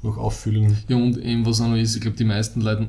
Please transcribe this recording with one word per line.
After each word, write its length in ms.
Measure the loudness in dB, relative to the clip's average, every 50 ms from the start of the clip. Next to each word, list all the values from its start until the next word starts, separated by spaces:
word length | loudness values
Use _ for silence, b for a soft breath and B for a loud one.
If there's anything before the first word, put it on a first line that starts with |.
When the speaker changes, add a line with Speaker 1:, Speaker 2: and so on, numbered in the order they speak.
| -4
Speaker 1:
noch 140 | -4 -4 -2
auffüllen. 580 | -2 -4 -4 -4 -2 -2 2 4 4 4 4 2 0 0
Speaker 2:
Ja, 80 | 0
und 200 | 2 2 2 0 0
eben, 280 | -2 -2 0 0 2
was 140 | 0 0 0
auch 80 | 0 0
noch 80 | 2
ist, 180 | 2 0 0 -2
ich 60 | -2 -4
glaub, 140 | -4 -2
die 80 | 0 0
meisten 360 | 2 2 0 -2 -2 -4 -2
Leute, 280 | -2 0 0 -2 -4